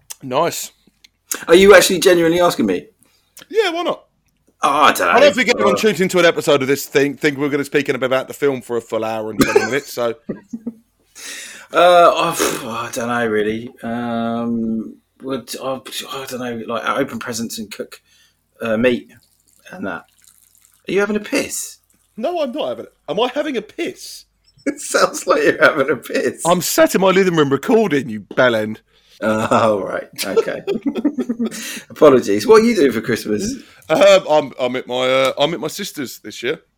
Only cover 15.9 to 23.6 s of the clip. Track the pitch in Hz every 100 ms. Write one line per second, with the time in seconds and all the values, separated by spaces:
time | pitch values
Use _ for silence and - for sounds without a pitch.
15.9 | - - 139 131 123 123 117 110 117 -
16.9 | 113 139 117 127 113 113 - 101 - -
17.9 | - _ _ _ _ _ - 113 110 127
18.9 | 117 - - _ _ _ _ - 185 104
19.9 | 82 - _ _ _ _ _ _ _ -
20.9 | 190 208 208 208 285 - - - - _
21.9 | _ _ - 277 359 277 285 135 113 101
22.9 | _ - 165 247 269 294 254